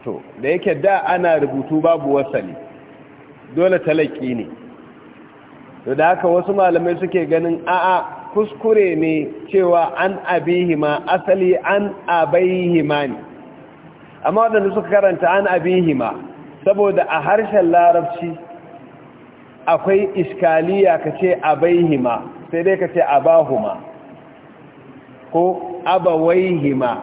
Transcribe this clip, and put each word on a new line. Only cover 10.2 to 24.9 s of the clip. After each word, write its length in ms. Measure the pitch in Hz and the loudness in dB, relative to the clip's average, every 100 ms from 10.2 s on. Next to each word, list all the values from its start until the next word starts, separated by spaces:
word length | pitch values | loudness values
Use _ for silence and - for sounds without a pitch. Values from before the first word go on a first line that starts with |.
abihima, 800 | 160 175 151 175 175 151 151 147 170 | -4 -2 0 0 0 0 0 -2 -2
asali 480 | 180 185 190 185 180 | -2 0 0 2 0
an 340 | 160 202 202 - - | 0 0 -2 -8 -2
abaihima 1000 | 170 156 170 185 185 180 170 147 147 139 | 0 2 2 2 0 0 0 0 -2 -4
ne. 80 | 104 - - - - - - - - - - | -8 -14 -20 -20 -20 -20 -20 -20 -20 -20 -6
Amma 200 | 139 196 | -2 0
waɗanda 320 | 226 220 196 | 2 2 0
suka 160 | 190 170 | -4 0
karanta 380 | 202 196 165 170 | 4 4 4 0
an 180 | 190 196 | 2 0
abihima, 640 | 180 165 185 170 135 113 95 - - - - | 0 2 2 2 0 -4 -6 -14 -18 -20 -4
saboda 420 | - 202 202 190 | 0 2 2 0
a 160 | - 160 | 0 -2
harshen 480 | 147 208 214 208 170 | 0 0 2 2 4
larabci 680 | 175 175 170 165 - 170 165 - - - - - - - - - - - - - | 4 6 4 0 -8 -10 -10 -16 -20 -20 -20 -20 -20 -20 -20 -20 -20 -20 -10 -2
akwai 400 | 165 185 196 196 196 | 0 2 0 0 -2
iskaliya 880 | 170 - 175 160 170 196 185 160 | -4 0 2 2 0 2 2 2
ka 80 | 160 147 | -2 -2
ce 180 | 185 180 | 0 0
abaihima, 760 | 156 143 170 175 165 139 123 113 - - - | 0 0 2 4 2 2 0 -4 -8 -18 -8
sai 140 | 165 | -2
dai 140 | 175 190 | 0 0
ka 100 | 180 | -2
ce 140 | 170 | -2
abahuma. 760 | - 139 147 165 139 127 107 95 - - - - - - - - - - - | 2 2 4 4 4 -2 -4 -8 -14 -20 -20 -20 -20 -20 -20 -20 -20 -20 -20